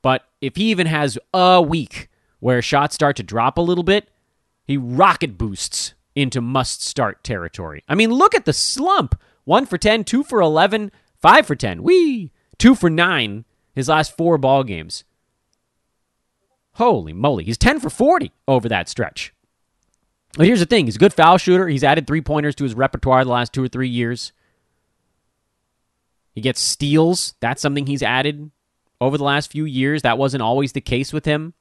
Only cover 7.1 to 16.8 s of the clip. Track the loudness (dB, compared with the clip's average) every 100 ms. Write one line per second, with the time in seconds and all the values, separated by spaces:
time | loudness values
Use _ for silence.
7.1 | -4 -8 -8 -8 -10 -12 -12 _ 0 2
8.1 | 4 2 2 -2 -2 -4 -4 -2 0 -2
9.1 | -6 _ _ 0 0 0 -2 0 0 0
10.1 | -4 -2 0 2 2 2 0 -6 _ _
11.1 | _ 6 6 6 -2 -4 -4 2 4 4
12.1 | -2 -8 _ _ _ 6 6 2 2 0
13.1 | 0 -4 -8 -16 _ _ -8 0 0 0
14.1 | -2 0 2 2 2 0 -8 -10 -16 _
15.1 | _ _ _ _ _ _ _ _ _ _
16.1 | _ _ _ _ _ _ -2